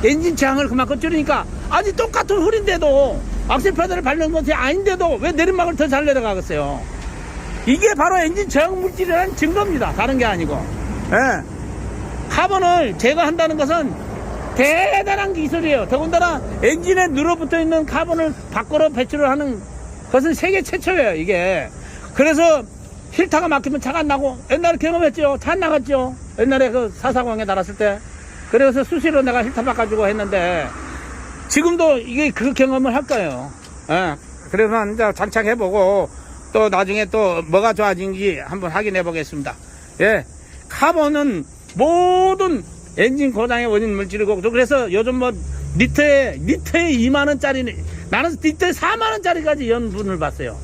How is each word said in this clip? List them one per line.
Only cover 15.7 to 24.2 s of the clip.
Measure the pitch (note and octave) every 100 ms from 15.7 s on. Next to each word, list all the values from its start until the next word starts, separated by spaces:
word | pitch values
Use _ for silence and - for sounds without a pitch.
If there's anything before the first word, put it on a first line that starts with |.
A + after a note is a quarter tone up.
| C4+ F#3+
더군다나 | C4 D#4+ E4+ F4 D#4+ - -
엔진에 | B3 D#4+ F4 F#4 F4+
눌어붙어 | C4+ D#4+ E4+ D4+ E4
있는 | D#4+ D#4+ D4
카본을 | C#4 E4+ E4 D#4+ - -
밖으로 | G#3 A3 G4+ D#4
배출을 | A#3+ B3+ D4 C#4
하는 | C#4 C#4+ G#3+ - - - - -
것은 | B3+ D4+
세계 | D4 F4 G4
최초예요, | - F#4 - F#4 A#3 D#3+
이게. | F3 F3+ F3+ F3 A#2+ - - - -
그래서 | - D4 D4+ E4+ D4+ A3+ - - - -
힐터가 | - F4+ D#4 E4+
막히면 | C#4 C4+ C#4
차가 | B3+ D#4+
안 | D4+
나고, | C#4